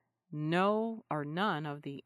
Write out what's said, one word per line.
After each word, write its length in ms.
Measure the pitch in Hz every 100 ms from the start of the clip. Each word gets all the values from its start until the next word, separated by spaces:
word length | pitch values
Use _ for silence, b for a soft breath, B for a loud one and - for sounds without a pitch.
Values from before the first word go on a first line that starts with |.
| b _ -
no 720 | 151 151 175 196 214 226 226 -
or 120 | 151
none 440 | 147 165 208 156 151
of 160 | 143
the 200 | 143 139